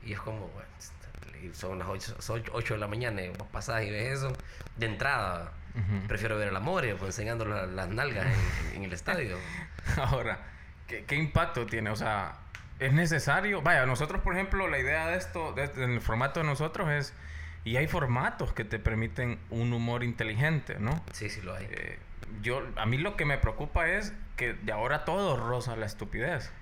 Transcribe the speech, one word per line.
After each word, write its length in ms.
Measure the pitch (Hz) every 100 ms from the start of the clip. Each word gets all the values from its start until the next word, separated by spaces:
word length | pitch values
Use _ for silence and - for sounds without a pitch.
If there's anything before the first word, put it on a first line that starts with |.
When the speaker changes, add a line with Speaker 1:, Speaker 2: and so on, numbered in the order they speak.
Speaker 1:
Y 80 | 113
es 80 | 98
como, 280 | 113 110 90
bueno, 200 | 92 - - - - - - - 71
y 120 | 87
son 240 | 82 92 92
las 100 | 90
ocho, 260 | 98 113 107
son 220 | - 117 113
ocho 220 | 117 113
de 60 | 107
la 80 | 104
mañana 340 | 107 123 101
y 60 | 92
vos 180 | 92 107
pasás 320 | 113 110 113
y 60 | 104
ves 280 | 104 120 135
eso 180 | 135 127 - - - -
de 80 | 113
entrada. 680 | 98 131 135 98 87 87 - -
Speaker 2:
Ujú. 320 | 120 95 101 98
Speaker 1:
Prefiero 280 | 104 110 107
ver 120 | 101
a 40 |
la 80 | 95
More, 340 | 117 185 127 95
pues, 120 | 95 92
enseñando 280 | 107 117 107
la, 180 | 104
las 240 | 92 92 90
nalgas 380 | 110 139 110 92 104 95 - -
en, 40 | -
en 80 |
el 80 | 98
estadio. 460 | 87 - 175 117 90 80 - 160
Speaker 2:
<laughs> 240 | - - -
Ahora, 440 | 131 135 110 95 - - - - -
¿qué, 180 | 113 -
qué 100 | 143
impacto 480 | 156 165 165 127 113
tiene? 220 | 117 107
O 60 | 107
sea, 400 | 110 104 90 - - - - -
¿es 120 | 131
necesario? 680 | 143 170 156 139 156 202 196
Vaya, 240 | 156 160 131
nosotros, 340 | 127 147 190
por 120 | 196
ejemplo, 340 | 180 196 196 185
la 100 | 143
idea 280 | 131 156 160
de 80 | 180
esto, 360 | 180 175 156
de, 120 | 123 143 135
en 80 | 127
el 80 | 120
formato 380 | - 113 139 170
de 60 | 156
nosotros 440 | 135 151 - 165
es... 240 | 147 139 - - - - -
y 120 | 113 123
hay 100 | 151
formatos 640 | 180 135 120 185 - 143
que 120 | -
te 140 | 113 110
permiten 600 | 113 110 113 - 123 92 -
un 220 | 113 120
humor 320 | 117 117 120
inteligente, 720 | 120 117 113 107 151 156 - 98
¿no? 240 | 104 156 -
Speaker 1:
Sí, 180 | - 104
sí 100 | 107
lo 140 | 92
hay. 120 | 95 101
Speaker 2:
Eh, 280 | - 50 - - - - 107
yo, 200 | 110 131 135 -
a 80 |
mí 140 | 110 131
lo 180 | 196 202
que 80 |
me 140 | 147 135
preocupa 500 | 110 110 147 175 165
es 240 | 196 214 208 - -
que 160 | 123
de 200 | 110 107
ahora 320 | 107 120 147 147
todo 300 | 180 196 127
roza 400 | 117 123 120 113
la 100 | 104
estupidez 640 | - 101 110 135 160 - -